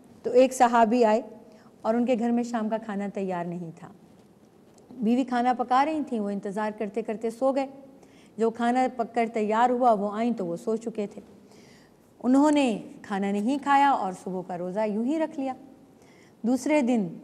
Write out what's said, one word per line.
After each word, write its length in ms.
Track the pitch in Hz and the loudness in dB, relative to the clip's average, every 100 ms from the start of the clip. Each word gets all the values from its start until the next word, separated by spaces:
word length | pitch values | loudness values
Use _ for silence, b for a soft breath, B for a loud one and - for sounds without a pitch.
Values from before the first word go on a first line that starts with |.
| - - - | -20 -10 2
तो 80 | |
एक 200 | 247 262 | 4 4
सहाबी 500 | 262 240 233 226 247 | 6 4 6 4 6
आए 200 | 226 214 220 - - B B _ 220 | 4 4 0 -18 -20 B B _ -2
और 100 | 233 | 0
उनके 200 | 240 247 | 2 0
घर 160 | 233 | 0
में 120 | 240 | 0
शाम 260 | 233 240 214 | -2 -4 -4
का 80 | 220 | -4
खाना 300 | 220 196 202 | -6 -6 -6
तैयार 360 | 202 190 175 175 | -6 -6 -4 -6
नहीं 260 | 175 170 | -8 -10
था। 180 | 156 - - - - - _ _ _ _ _ - | -16 -20 -20 -20 -20 -20 _ _ _ _ _ -20
बीवी 300 | - 220 240 | -4 0 0
खाना 300 | 247 247 247 | 0 0 0
पका 300 | 247 247 254 | -2 0 2
रही 200 | 285 311 | 2 -2
थी, 160 | 269 233 | -4 -4
वो 100 | 202 | -4
इंतज़ार 420 | 202 202 196 214 | -6 -6 -6 -6
करते 300 | 214 214 233 | -6 -6 -6
करते 300 | 220 214 226 | -6 -6 -6
सो 200 | 233 269 | -2 -2
गए। 140 | 269 269 - - - B B B - | 0 -4 -10 -20 -20 B B B -2
जो 100 | 226 | -2
खाना 360 | 226 240 247 254 | 0 0 2 0
पककर 400 | 254 233 - 226 | -2 -4 -2 -2
तैयार 440 | 233 208 220 247 | -2 0 2 2
हुआ 200 | 247 247 | 4 4
वो 160 | 214 208 | 2 0
आईं 220 | 208 240 | -2 -2
तो 120 | 233 180 | -2 -4
वो 100 | 170 | -6
सो 180 | - 220 | -4 -4
चुके 280 | 226 220 202 | -6 -8 -8
थे। 140 | - - - B B B B B B B _ | -10 -20 -20 B B B B B B B _
उन्होंने 460 | 233 262 302 294 269 196 - - - | 2 4 6 4 2 0 -8 -18 -8
खाना 260 | 196 202 | -4 -2
नहीं 260 | 202 208 285 | -2 -2 -2
खाया 320 | 285 277 285 | 2 4 4
और 200 | 254 196 | 2 -2
सुबह 280 | 185 - 185 | -6 -8 -8
का 140 | 180 180 | -8 -8
रोज़ा 280 | 180 185 220 | -6 -4 -2
यूं 200 | 202 240 | -2 -2
ही 120 | 320 | -2
रख 200 | 311 294 | -2 -4
लिया। 160 | 269 254 - - - b b b b b | -8 -8 -14 -20 -20 b b b b b
दूसरे 380 | 220 254 294 302 | -2 0 2 2
दिन 280 | 240 247 180 - | 2 0 0 -6